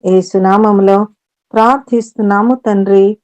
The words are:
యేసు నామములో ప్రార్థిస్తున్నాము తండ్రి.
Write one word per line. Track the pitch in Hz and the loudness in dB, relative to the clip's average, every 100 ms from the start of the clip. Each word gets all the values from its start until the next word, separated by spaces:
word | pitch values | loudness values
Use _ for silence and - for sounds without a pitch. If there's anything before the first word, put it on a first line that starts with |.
యేసు | 190 185 185 190 | 0 0 0 -2
నామములో | 190 196 214 202 196 196 208 _ _ _ _ | 0 0 2 2 2 0 -2 _ _ _ _
ప్రార్థిస్తున్నాము | 220 226 269 262 240 226 - 208 202 220 254 | -2 0 0 -2 -6 -6 -6 -2 0 0 -2
తండ్రి. | 240 202 196 196 196 214 | -2 -2 2 2 2 -2